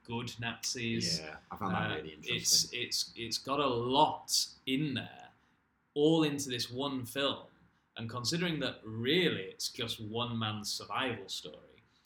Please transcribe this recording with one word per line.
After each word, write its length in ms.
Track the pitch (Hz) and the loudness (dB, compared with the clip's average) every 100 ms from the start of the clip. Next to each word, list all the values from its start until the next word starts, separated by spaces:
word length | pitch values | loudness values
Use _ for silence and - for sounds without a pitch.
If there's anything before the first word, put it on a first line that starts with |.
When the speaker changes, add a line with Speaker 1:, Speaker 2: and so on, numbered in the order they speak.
| - | -6
Speaker 1:
good 260 | 117 120 - | -4 -4 -4
Nazis. 800 | 117 117 - 127 117 113 113 82 | -6 -4 -4 -2 0 2 2 0
Speaker 2:
Yeah, 160 | 78 78 - | -4 -12 -12
I 60 | 92 | -4
found 180 | 95 | 0
that 160 | 87 107 | 0 0
Speaker 1:
Uh, 40 | 80 | -2
Speaker 2:
really 140 | 78 76 | -6 -8
Speaker 1:
it's, 60 | - | -4
Speaker 2:
interesting. 520 | 117 - - - 120 | 0 4 4 4 -2
Speaker 1:
it's, 300 | 120 - - - | -2 -2 -2 -6
it's 220 | 113 110 | -4 -4
got 200 | - 139 | 0 2
a 60 | 139 | 2
lot 800 | 120 123 139 156 - - - - - - | 2 4 6 6 4 0 0 0 -4 -2
in 280 | 131 151 | 0 2
there, 340 | 113 82 65 60 _ _ _ _ _ _ | -2 -6 -12 -20 _ _ _ _ _ _
all 280 | 147 151 165 | 4 6 8
into 260 | 151 143 135 | 6 2 -2
this 220 | 120 - | -2 -2
one 340 | 120 139 131 | -2 -2 -2
film. 400 | 117 139 139 113 - - _ _ _ - | -4 0 0 0 -8 -20 _ _ _ -10
And 120 | 113 | -6
considering 520 | 123 113 170 175 156 | -4 0 0 2 0
that 200 | 127 - | -2 -4
really 580 | 110 110 123 170 160 104 | -8 -2 2 4 4 2
it's 260 | 95 - - | -4 -6 -6
just 320 | - 113 - | -4 -6 -6
one 380 | 107 113 120 113 | -4 -2 -2 -2
man's 320 | 110 107 101 | -2 -2 -4
survival 560 | - 101 113 131 101 95 | -6 -4 -2 -2 -2 -6
story, 540 | - 87 76 - - _ _ | -8 -8 -14 -20 -20 _ _